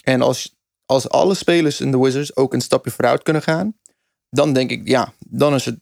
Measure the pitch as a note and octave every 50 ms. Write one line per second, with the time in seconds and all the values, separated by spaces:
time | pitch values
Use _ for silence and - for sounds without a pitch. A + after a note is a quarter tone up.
0 | - - C3 B2+ B2 B2+ B2+ - - - _ _ _ _ _ _ _ - C3 C3+
1 | A#2+ - - C#3+ E3 F3+ G3 F3+ - - E3+ E3+ D#3+ D3+ C#3+ - C3+ C3+ C3+ B2+
2 | B2+ C3+ B2+ C3+ D3 C#3+ - - C3+ C3 - B2+ B2 - - C3 - - A#2 -
3 | - A#2+ B2+ C#3+ - - D#3+ D#3 D3 - D#3+ E3 F#3 G#3+ A3 _ _ - _ _
4 | _ _ _ _ _ _ - B2+ C#3+ D#3 C#3 C3 C3 A#2+ B2 A#2+ G#2 - B2+ B2+
5 | A2 - - - - - - A#2+ C#3 D3 C#3+ C3+ - - A#2+ -